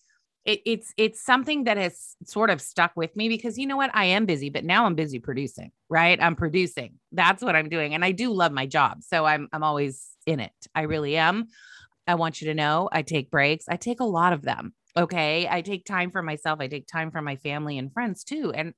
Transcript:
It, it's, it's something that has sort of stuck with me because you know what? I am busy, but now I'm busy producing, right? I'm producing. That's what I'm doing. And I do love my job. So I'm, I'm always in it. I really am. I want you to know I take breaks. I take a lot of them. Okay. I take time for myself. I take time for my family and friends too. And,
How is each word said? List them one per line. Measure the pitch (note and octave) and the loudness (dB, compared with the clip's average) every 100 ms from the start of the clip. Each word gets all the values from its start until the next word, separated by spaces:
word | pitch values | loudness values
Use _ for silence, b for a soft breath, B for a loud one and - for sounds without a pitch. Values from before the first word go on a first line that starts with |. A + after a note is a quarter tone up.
| _ _ _ _ | _ _ _ _
It, | - G#3+ - | -2 -2 -2
it's, | A3+ - - | -4 -4 0
it's | G#3+ - | 0 0
something | - B3+ C4+ D4 | 2 2 2 -2
that | A#3+ G3+ | 0 0
has | F3+ - - - - | 0 -4 -14 -20 -8
sort | G3+ A3 | 0 2
of | E3 | 2
stuck | - - E3+ - | -2 0 0 0
with | E3 G#3 | -4 -2
me | A3 | -2
because | A3+ A#3 G#3+ | -2 -4 -6
you | C4+ | -4
know | C#4 | 0
what? | C4+ | 0
I | G#3+ F#3 | 2 2
am | F#3+ G#3+ | 4 4
busy, | D3+ C#3 | 2 -2
but | C#3+ | -4
now | E3 F#3+ A3+ | 0 4 4
I'm | D#3+ | 2
busy | D#3 C3 | -2 -4
producing, | B2+ C3 C#3 - F2+ - _ | -6 -4 -4 -8 -16 -20 _
right? | D#3+ E3+ F3+ | 4 4 6
I'm | E3+ E3 | 4 2
producing. | E3 F3 F3+ - A#2+ - _ | 0 2 0 -2 -12 -16 _
That's | E3 F3 F#3+ | 2 4 4
what | B3 D#3+ | 2 2
I'm | D#3 | 2
doing. | E3 D3 | -2 -2
And | D#3 | 0
I | F3+ | 0
do | F#3 B3 | 0 0
love | G3 E3+ | 2 2
my | C#3 C3+ | 2 0
job. | D3+ C3+ - | 2 2 0
So | - E3+ D#3 | -2 0 2
I'm, | D3+ D3 | 2 -2
I'm | D#3 | -2
always | D#3 D3 C#3+ C3+ - _ - | -2 0 -2 -6 -16 _ -4
in | D3+ | -2
it. | G#2 _ - | -4 _ -8
I | - | -4
really | D#3 D#3 C#3+ D#3 | -2 -2 0 2
am. | D#3+ G3+ A3+ B B B B _ - | 4 2 -4 B B B B _ 0
I | F3 | 2
want | E3 - | 0 -2
you | D#3 | -4
to | |
know | D#3 D3 D#3 F#3+ | 0 2 2 2
I | D#3+ | -2
take | D3 D#3+ C3+ | -2 -2 0
breaks. | D3+ C#3+ D#3+ - | 2 2 2 -2
I | F3 | -6
take | A#3 A#3+ | -4 -4
a | |
lot | B3 E3+ F3 | -2 2 2
of | E3 | 2
them. | C#3 A#2+ - - _ - | -2 -6 -8 -16 _ -2
Okay. | E3+ F3+ D3+ D#3+ F3+ | 0 0 0 0 0
I | F3 | -2
take | F3 G3 | -4 -8
time | - F#3+ F3+ | -4 -4 -2
for | F#3+ | -4
myself. | E3 D3+ D#3+ D#3 | -6 -4 -4 -4
I | C3+ | -4
take | C#3+ - | -8 -8
time | E3 D#3+ | -6 -6
for | D#3+ | -4
my | D3 C3+ | -6 -6
family | D3 D3 D3+ C#3+ | -6 -4 -4 -6
and | C3+ | -6
friends | F3 A#3+ F#3 | -6 -6 -6
too. | - D4+ A#3+ | -8 -6 -4
And, | D3+ D#3+ | -4 -8